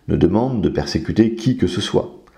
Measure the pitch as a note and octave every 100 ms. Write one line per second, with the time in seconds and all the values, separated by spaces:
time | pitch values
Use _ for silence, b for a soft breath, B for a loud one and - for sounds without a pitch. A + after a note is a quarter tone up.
0 | - D#2 - G#2+ C3 A#2+ - - D2 E2+
1 | - F#2+ A2+ A2+ C3 B2+ F2 - - -
2 | - - b